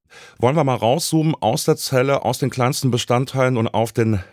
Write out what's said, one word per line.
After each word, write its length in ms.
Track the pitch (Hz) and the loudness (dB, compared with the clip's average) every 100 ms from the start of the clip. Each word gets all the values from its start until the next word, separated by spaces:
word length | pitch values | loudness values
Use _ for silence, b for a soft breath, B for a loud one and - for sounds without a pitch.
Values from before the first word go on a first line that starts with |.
| _ B B B | _ B B B
Wollen 160 | 120 160 | 0 2
wir 80 | |
mal 120 | 135 117 | 0 0
rauszoomen 600 | 110 147 - 160 156 151 | 0 0 0 0 0 0
aus 240 | 110 147 - | 0 0 0
der 100 | 156 | -2
Zelle, 480 | - 131 135 139 | 0 0 2 0
aus 160 | 110 127 | -2 -2
den 100 | 131 | -4
kleinsten 420 | 131 123 143 131 | 0 0 0 0
Bestandteilen 640 | 117 - 123 135 135 127 123 | 0 0 0 0 0 0 0
und 100 | 113 | 0
auf 240 | 104 113 | -2 -2
den 300 | - 110 104 - | 0 0 0 -4